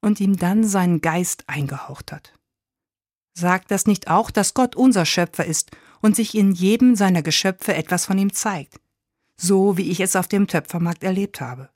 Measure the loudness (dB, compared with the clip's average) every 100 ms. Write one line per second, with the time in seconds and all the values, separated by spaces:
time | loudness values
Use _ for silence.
0 | 0 0 0 2 0 0 0 2 2 0
1 | 0 -2 -4 -6 -8 -6 -6 -8 -12 -16
2 | -16 -18 -20 _ _ _ _ _ _ _
3 | _ _ _ -4 0 -2 _ -2 2 0
4 | 2 0 2 -2 -2 0 -2 4 4 4
5 | 2 0 -2 -4 -4 -4 -6 -10 _ _
6 | 2 2 0 2 2 2 2 4 4 4
7 | 4 2 0 0 -2 -4 -4 -4 -2 -4
8 | -2 0 0 -2 -6 -6 -10 -20 _ _
9 | _ _ _ _ 0 2 4 2 -2 -2
10 | -2 -2 -2 0 0 -2 -4 -4 -4 -4
11 | -4 -4 -6 -8 -12 -12 -18